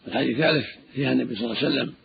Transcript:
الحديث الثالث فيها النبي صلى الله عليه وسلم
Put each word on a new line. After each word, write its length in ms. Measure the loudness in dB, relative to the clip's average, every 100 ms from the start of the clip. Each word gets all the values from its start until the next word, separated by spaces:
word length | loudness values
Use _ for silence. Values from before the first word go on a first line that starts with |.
| -4
الحديث 280 | 0 0 2
الثالث 300 | 2 2 -2 -12 -10
فيها 180 | -4 0
النبي 220 | 2 0
صلى 100 | -4
الله 120 | -4 0
عليه 100 | 0
وسلم 260 | 0 -2 -8